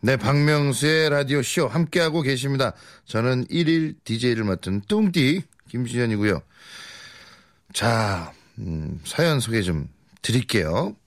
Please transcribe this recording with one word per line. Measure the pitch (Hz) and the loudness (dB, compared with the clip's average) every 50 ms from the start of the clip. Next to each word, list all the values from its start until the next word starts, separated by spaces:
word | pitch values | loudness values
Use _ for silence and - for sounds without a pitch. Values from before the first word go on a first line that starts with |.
네, | - 107 135 | 2 2 0
박명수의 | 127 98 113 139 147 147 147 151 147 147 143 131 107 139 151 156 160 160 156 | 2 2 2 2 4 4 4 4 4 2 2 0 0 2 2 4 4 2 2
라디오 | 147 143 143 131 139 147 127 | 2 0 0 0 0 0 0
쇼 | - - - 160 123 | 0 0 0 0 0
함께하고 | 104 165 170 - - 180 170 160 151 170 151 | 2 0 -2 2 2 2 2 2 2 0 0
계십니다. | 131 139 123 120 139 139 135 135 113 - - - - - - _ | 0 0 0 -2 -2 0 0 0 -2 -2 -6 -18 -20 -20 -20 _
저는 | _ - 107 113 127 131 127 123 - | _ -2 0 2 2 2 0 -2 -2
일일 | - 160 170 156 165 165 160 151 156 - _ | -2 0 2 2 2 2 0 -2 -6 -10 _
디제이를 | - 113 113 120 123 120 113 110 | -6 -4 0 0 0 0 2 0
맡은 | 104 95 87 - 92 95 101 101 _ | -2 -2 -2 -2 -4 -4 -4 -2 _
뚱띠 | 208 214 220 202 175 180 139 127 151 190 - _ _ _ _ - | 0 2 2 2 2 2 2 2 2 0 -4 _ _ _ _ -10
김준현이고요. | - 120 127 117 117 120 123 117 110 104 104 104 95 - - _ _ - - - - - - - - - - - - - - - - - _ _ _ _ _ _ - | -6 -6 -6 -4 -2 -2 0 0 0 2 2 2 0 0 -2 _ _ -20 -20 -20 -20 -20 -18 -18 -20 -20 -20 -20 -20 -20 -20 -20 -20 -20 _ _ _ _ _ _ -8
자, | - 110 117 117 113 110 104 98 90 82 80 - - _ _ _ - | -2 0 0 2 2 0 0 -2 -4 -6 -10 -14 -20 _ _ _ -12
음, | 104 - 82 80 76 76 - - - | -8 -6 -6 -6 -6 -6 -8 -10 -10
사연 | - - - 156 170 156 139 | -10 -2 0 2 2 2 0
소개 | 113 104 113 113 98 | 0 0 -2 -2 0
좀 | 90 85 78 69 - - _ _ _ _ _ _ | 0 -2 -2 -4 -6 -12 _ _ _ _ _ _
드릴게요. | - 107 127 120 - - 110 85 78 82 104 156 202 214 _ _ | 0 0 0 0 0 0 0 0 0 0 -2 -2 -2 -6 _ _